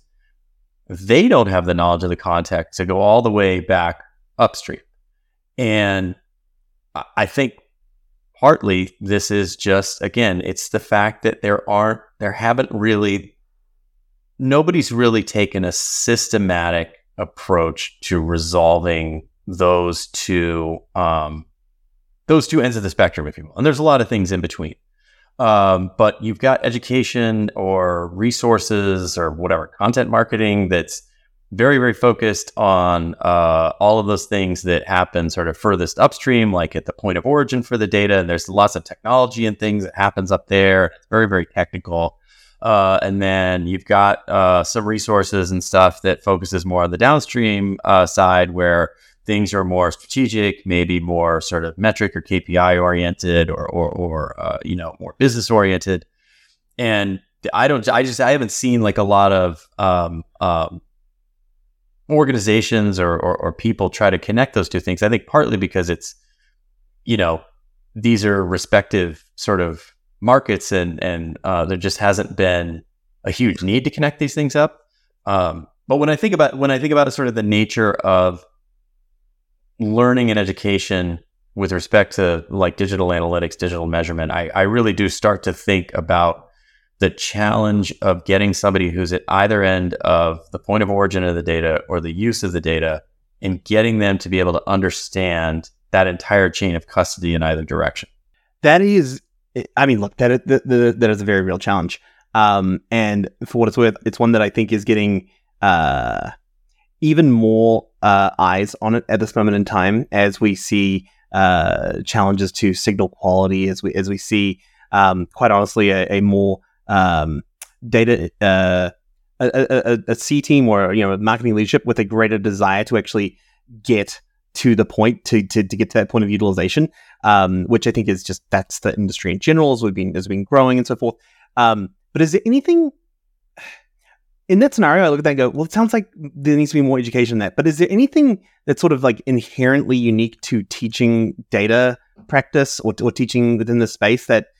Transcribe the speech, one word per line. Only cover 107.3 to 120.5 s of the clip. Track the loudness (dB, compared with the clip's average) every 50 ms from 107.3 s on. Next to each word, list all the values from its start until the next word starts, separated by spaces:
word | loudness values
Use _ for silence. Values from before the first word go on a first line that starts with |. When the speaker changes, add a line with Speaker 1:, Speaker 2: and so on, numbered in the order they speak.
Speaker 2:
more, | 6 4 4 4 4 4 4 4 4 2 -2 _ _ -2
uh, | 2 4 4 4 4 2 0 0
eyes | 0 2 2 0 -2 -4 -6 -4
on | -2 0 0
it | 0 0 0
at | -2 -2
this | -2 -2 -2
moment | 0 0 2 2
in | 0 -2
time, | 0 0 0 0 2 0 0 -2 -2
as | 0 0 0 0 0 0
we | 0 0 0
see, | -2 -4 -2 0 0 2 2 0 -2 -6 _ _ _ _ _
uh, | -2 2 2 4 4 2 2 0 -2 -2 -4 -4 -6 -6 -8
challenges | -6 -2 0 0 0 0 0 -2 -4
to | -4 -2 0 0 0
signal | 0 -2 -2 -2 -2 -2 -4
quality, | _ -4 -2 0 2 2 2 0 0 -2 -2 -2
as | -4 -4 -6
we, | -6 -4
as | -4 -4 -4
we | -6 -8
see, | -6 -2 -2 0 0 0 -4 -6 _ _ _ _ _ -2
um, | 2 4 4 4 4 0 -4 -8 _
quite | 0 2 2
honestly, | 4 4 2 0 0 0 2 2
a, | 2 2 0 0
a | 0 0
more, | 2 2 2 2 2 0 -2 -4 _ _ _ _ _ -2
um, | 0 2 2 2 2 0 0 -2 -4 -8 -10 _ _ -20 -20 _ _ _ -8 0
data, | 2 2 4 4 2 0 0 -6 _ -2
uh, | 0 2 2 2 2 2 2 0 -2 -4 -6 _ _ _ _ _ _ _ _ -4
a, | -2 0 0
a, | 0 0 2 0 0 0 0 -2
a, | -2 -2 -4
a | -6
C | -6 -4 -2 -2 -2
team | 2 2